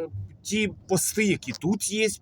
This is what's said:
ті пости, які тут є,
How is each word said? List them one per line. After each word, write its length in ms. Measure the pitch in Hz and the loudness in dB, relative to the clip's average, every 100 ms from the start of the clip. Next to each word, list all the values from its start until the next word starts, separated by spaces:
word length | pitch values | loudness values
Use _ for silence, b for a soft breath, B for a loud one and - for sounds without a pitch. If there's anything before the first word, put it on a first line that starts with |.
| 160 - - - | -6 -6 -10 -10
ті 320 | - 208 208 - - | -4 0 0 -2 0
пости, 360 | 185 - - | 2 2 0
які 280 | 214 151 - | 2 2 -2
тут 400 | - 160 220 - | -4 0 0 0
є, 160 | 208 220 - | 2 0 0